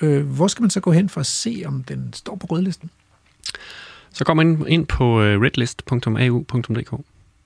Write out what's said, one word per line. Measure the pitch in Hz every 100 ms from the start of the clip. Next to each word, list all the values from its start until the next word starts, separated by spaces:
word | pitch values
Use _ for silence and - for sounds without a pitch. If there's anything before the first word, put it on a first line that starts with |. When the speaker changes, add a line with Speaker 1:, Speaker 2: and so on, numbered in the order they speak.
Speaker 1:
øh, | 156 143 143
hvor | 131 196
skal | -
man | 226
så | 196
gå | 185
hen | 165 196
for | -
at | 135
se, | - 226 220 165
om | 135
den | 127 135 127
står | - - 196
på | -
rødlisten? | 170 190 165 165 _ _ _ _ _ - - - - - - -
Speaker 2:
Så | -
går | -
man | 160 165
ind, | 160 -
ind | 165 -
på, | - 123 113
øh, | 104 101
redlist | 120 - 117 - -
punktum | 120 - 110
A | 123
U | 120
punktum | - 127 - 110
D |
K. | - - - _ _ _